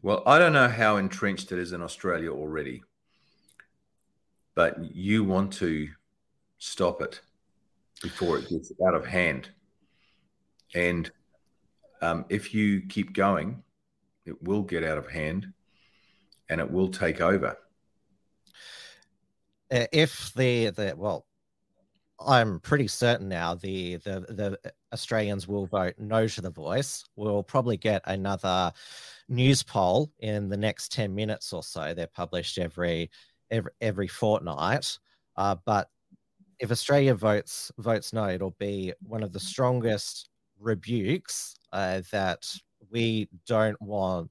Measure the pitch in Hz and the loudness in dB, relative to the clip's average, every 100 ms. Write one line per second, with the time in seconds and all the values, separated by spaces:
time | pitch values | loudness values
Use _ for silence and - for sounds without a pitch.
0 | 98 107 - 147 175 147 123 113 110 104 | 2 2 6 8 8 8 6 6 4 4
1 | 95 - 101 92 - 90 85 87 85 - | 0 0 -2 -2 -4 -4 -4 -6 -8 -4
2 | 95 85 82 69 78 78 69 60 - _ | -2 -2 -2 -4 -6 -6 -6 -10 -14 _
3 | _ _ _ _ _ _ - _ _ _ | _ _ _ _ _ _ -20 _ _ _
4 | _ _ _ _ _ - 82 - 82 - | _ _ _ _ _ 2 2 2 -10 -6
5 | 95 110 98 92 98 - 90 78 76 - | 2 2 4 2 0 -2 -2 -2 -4 -10
6 | _ _ _ _ _ _ - - 90 87 | _ _ _ _ _ _ -12 -2 0 0
7 | - - _ _ _ _ _ _ _ - | -8 -8 _ _ _ _ _ _ _ -12
8 | - - 90 76 - 82 - - 92 85 | -12 -4 0 0 -2 -6 -6 0 2 2
9 | - 92 87 67 - _ _ _ _ _ | 0 0 2 0 -8 _ _ _ _ _
10 | _ _ _ _ _ _ _ 87 87 87 | _ _ _ _ _ _ _ 0 0 0
11 | 82 _ _ _ _ _ _ _ _ _ | -4 _ _ _ _ _ _ _ _ _
12 | 82 82 - 104 - 107 104 98 95 - | -2 -2 -2 -4 -2 0 2 2 -2 -6
13 | 95 95 98 90 82 123 - _ _ _ | -4 0 2 2 -2 -8 -14 _ _ _
14 | _ _ - - 85 101 95 85 80 76 | _ _ -16 -10 -2 -2 0 -2 -2 -4
15 | 73 76 78 90 98 - _ _ _ _ | -6 -6 -4 -4 -8 -16 _ _ _ _
16 | _ _ _ _ _ 82 69 85 95 - | _ _ _ _ _ -4 -2 0 0 0
17 | 85 82 85 98 - - _ _ _ _ | -2 2 4 4 0 -6 _ _ _ _
18 | _ _ _ _ _ - - - - - | _ _ _ _ _ -20 -20 -20 -20 -20
19 | _ _ _ _ _ _ _ 127 117 156 | _ _ _ _ _ _ _ 0 2 4
20 | 160 - - - 131 120 113 90 101 71 | 4 2 -10 2 4 4 2 0 -4 -2
21 | 101 85 _ _ _ _ _ _ _ _ | -4 -4 _ _ _ _ _ _ _ _
22 | _ _ - 127 110 85 - 147 110 - | _ _ 6 6 6 0 0 0 2 2
23 | 120 120 95 87 85 87 95 95 90 90 | 2 2 0 -2 -2 -4 -4 -6 -4 -6
24 | - 95 92 104 104 98 - - _ 117 | -6 -8 -8 -6 -4 -6 -12 -18 _ -12
25 | - 113 104 101 90 101 95 101 92 - | -2 0 0 -2 -4 -4 -2 0 -2 -4
26 | 107 113 110 - 92 78 76 104 143 - | -2 2 2 -2 -10 -8 -4 -2 -2 -8
27 | - - 104 101 98 139 120 104 - 98 | -14 -8 -2 -2 0 0 0 0 2 0
28 | - 95 95 98 95 92 90 - - - | 0 -2 -2 -2 0 2 0 -2 -18 -18
29 | - - _ 123 127 135 - 107 90 101 | -20 -20 _ 2 4 4 2 2 4 4
30 | 151 _ 107 104 101 101 107 - - - | 2 _ -4 -4 -2 0 -2 -2 -6 -4
31 | 104 95 107 107 - 85 - 85 76 85 | -2 -2 -4 -4 -6 -10 -10 -8 -6 -6
32 | 82 - 87 90 85 - 85 - 87 82 | -8 -8 -6 -4 -4 -4 -6 -2 -2 0
33 | 85 - - _ _ 113 92 _ 113 98 | -4 -10 -20 _ _ -4 -4 _ -4 -2
34 | 92 - 110 107 85 71 85 117 135 - | -4 0 2 2 0 -2 0 0 -2 -10
35 | _ _ _ - 98 90 - 104 - _ | _ _ _ -2 0 0 0 0 0 _
36 | _ - _ _ _ _ 110 117 - 143 | _ -20 _ _ _ _ -2 -2 4 4
37 | 135 113 107 104 - - - - 113 110 | 6 4 4 2 0 -10 -12 -6 0 0
38 | - 113 104 90 95 90 101 101 92 - | 0 -2 0 0 -4 -4 -4 -4 -4 -8
39 | 98 113 104 95 - - 127 127 117 104 | -8 -6 -6 -6 -8 0 2 2 0 0
40 | - - - _ _ _ 107 104 101 117 | -4 -10 -16 _ _ _ -2 -2 0 -2
41 | 98 170 - - - - _ 95 92 95 | 0 -2 -4 -10 -10 -14 _ -4 -2 -2
42 | 87 104 95 87 - - _ _ 104 113 | -2 -2 0 -2 -6 -14 _ _ -8 -2
43 | 117 110 104 87 - 113 110 104 101 104 | 0 0 -4 -10 0 2 2 0 -6 -2
44 | 95 90 82 | 0 0 -6